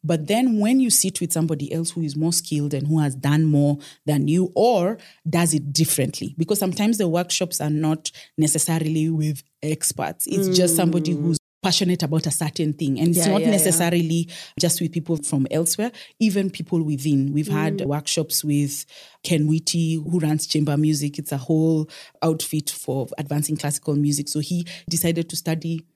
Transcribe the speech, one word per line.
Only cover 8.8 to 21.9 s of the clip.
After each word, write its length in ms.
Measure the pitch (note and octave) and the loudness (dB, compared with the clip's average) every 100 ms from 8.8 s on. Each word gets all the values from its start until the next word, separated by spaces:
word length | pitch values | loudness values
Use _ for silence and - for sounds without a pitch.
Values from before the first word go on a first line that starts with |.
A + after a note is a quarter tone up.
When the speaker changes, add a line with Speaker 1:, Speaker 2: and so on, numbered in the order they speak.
| D#3 D#3+ D#3 | 0 0 0
Speaker 1:
with 340 | D#3+ D3+ C#3+ - _ | 0 -2 -4 -10 _
experts. 640 | D3+ D3+ - - D3 - - | -6 -2 -4 -4 -6 -4 -2
It's 280 | G3 F#3+ F3+ | 0 2 4
just 180 | F3+ E3 | 4 4
somebody 380 | E3+ E3+ D#3+ | 2 2 0
Speaker 2:
Mm. 80 | D#3+ | 0
Speaker 1:
who's 140 | D#3+ D#3 _ _ | 0 -2 _ _
passionate 400 | F#3+ F3 F3+ F3+ | -2 0 0 0
about 240 | D3+ D#3+ D#3 | 0 0 -2
a 40 | |
certain 420 | C#3+ D#3 - D#3 | -4 -4 -2 -2
thing. 260 | D3 D3 C3 | -2 -2 2
And 100 | E3 | 2
it's 100 | E3+ F#3 | 4 2
Speaker 2:
Yeah, 40 | |
Speaker 1:
not 100 | G3 | 2
Speaker 2:
yeah, 60 | A3+ | 2
yeah. 40 | |
Speaker 1:
necessarily 760 | G3+ E3 E3+ E3+ E3+ E3 E3 E3+ - - - | 2 2 2 2 2 2 0 -2 -8 -14 0
just 200 | F3 - | 0 0
with 120 | E3+ | -2
people 260 | E3+ D#3 D#3+ | -4 -4 -4
from 300 | D3 D3 C3+ | -2 -2 0
elsewhere, 420 | D#3 E3+ - A3+ - - _ | 0 0 0 -4 -6 -20 _
even 320 | A3 G3+ G3 | 2 2 -2
people 320 | - E3 E3+ | -4 -2 -2
within. 500 | D#3 C#3+ C#3+ C#3 C#3 | 0 -2 2 2 2
We've 140 | C#3+ D3 | 0 0
had 320 | D3+ D#3 D#3 | 0 0 -2
Speaker 2:
Mm. 80 | C#3 | -2
Speaker 1:
workshops 560 | D3 D3+ - D#3+ - | -4 -2 -4 -2 -2
with 420 | D3+ C#3+ C#3+ C#3+ - - - _ | 0 0 0 -4 -12 -18 -20 _
Ken 240 | - E3 D3+ | -2 0 2
Whitty, 480 | D#3+ - E3+ D#3+ D#3+ | 2 0 -2 0 -2
who 240 | D#3 F3 | 0 0
runs 260 | D3+ D3+ - | 0 0 0
Chamber 320 | D#3 D3+ D3 | 0 2 2
Music. 400 | D3+ D3+ C#3+ C#3+ | 2 2 -2 -6
It's 140 | C#3 | -6
a 60 | C#3 | -6
whole 520 | B2+ D#3+ D#3+ D#3+ D#3 | 0 2 4 2 -2